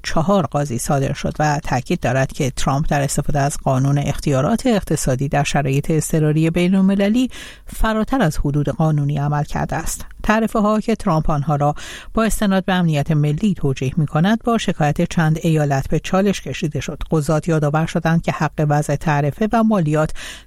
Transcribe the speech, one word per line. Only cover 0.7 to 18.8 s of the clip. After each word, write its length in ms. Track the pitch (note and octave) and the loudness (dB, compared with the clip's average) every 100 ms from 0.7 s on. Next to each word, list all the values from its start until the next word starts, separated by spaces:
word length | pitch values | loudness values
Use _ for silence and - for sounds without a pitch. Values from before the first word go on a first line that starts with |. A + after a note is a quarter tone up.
| A#2 | -4
صادر 340 | - C#3+ C3+ | -2 0 0
شد 220 | - D#3+ - | -2 -4 -2
و 220 | D3+ D3 | -2 0
تاکید 360 | - C#3+ - F3+ | -2 -4 -2 -2
دارد 320 | B2 C3 C3 | 0 0 -2
که 180 | - C3 | -2 -4
ترامپ 360 | - D#3+ C#3 - | -2 0 0 0
در 120 | D3 | 0
استفاده 400 | C#3 - D3 C#3+ | 0 -2 0 0
از 180 | C#3+ - | 0 -2
قانون 400 | D3 C3 C#3 C#3+ | 0 0 2 0
اختیارات 680 | C#3+ - D#3 C3 C#3+ A3+ B3+ | 0 -2 0 0 2 0 2
اقتصادی 640 | G#3 - D#3 D3 C3 C#3+ | 0 0 -2 0 0 0
در 160 | D3 | 0
شرایط 460 | D3 D3 D3+ C#3 - | 0 0 0 0 0
اضطراری 600 | D#3 - D#3+ D3+ D3+ D#3+ | 0 0 0 2 2 2
بین‌المللی 800 | F3 F3+ F#3+ F#3+ G3 G3+ A#3 B3+ - - - - | 2 2 4 4 2 2 2 0 -4 -16 -18 -14
فراتر 560 | - A3 A3 G#3+ C4+ | -2 0 2 0 2
از 160 | D#3+ - | 2 0
حدود 300 | D3 D3 C#3+ | 0 0 0
قانونی 500 | C3 D#3+ D3 C#3+ D3 | 0 2 2 0 -2
عمل 260 | D3 D3 | 0 -2
کرده 320 | D3+ D3 - - | -2 -4 -4 -4
است. 300 | - - - - | -6 -8 -12 -6
تعرفه‌ها 540 | - G#3+ A3 A3+ G#3 G#3+ | 0 0 0 0 2 2
که 160 | A#3 G#3+ | 0 -2
ترامپ 340 | G3+ D#3+ - | 0 0 2
آنها 260 | D3 C#3+ C#3+ | 0 0 0
را 180 | D3 D3 - - - | 0 -2 -8 -14 -4
با 100 | A3 | 0
استناد 400 | A3 - G#3 F#3+ | 0 2 2 2
به 80 | F3+ | 2
امنیت 380 | F3+ E3+ D3 C#3+ | 2 2 2 2
ملی 440 | D3+ D3 D3+ G#3+ | 2 2 2 0
توجیه 380 | E3+ C#3 C3+ C3 - | 0 0 0 -2 0
می‌کند، 460 | D3 D3+ F#3+ A3+ | 0 2 2 2
با 140 | - A3+ | 0 0
شکایت 540 | - - D3+ C#3+ E3+ | 0 0 0 2 0
چند 260 | - D#3 D#3+ | 2 2 2
ایالت 460 | E3+ D#3 C#3+ C3+ - | 2 2 2 0 0
به 100 | D#3 | -2
چالش 420 | - F#3 G3+ - | 0 2 2 0
کشیده 400 | D3+ B2+ D#3+ C#3 | -6 -6 -4 -4
شد. 220 | - D3 - | -8 -8 -2
قضات 380 | D#3+ C#3+ D#3 E3+ | 0 2 0 2
یادآور 380 | D#3 D3 D#3 D#3+ | 0 2 0 0
شدند 360 | E3+ D#3+ E3 | 0 0 0
که 100 | - | 0
حق 340 | - D3+ - D3+ | -2 -4 0 2
وضع 280 | D3 | 2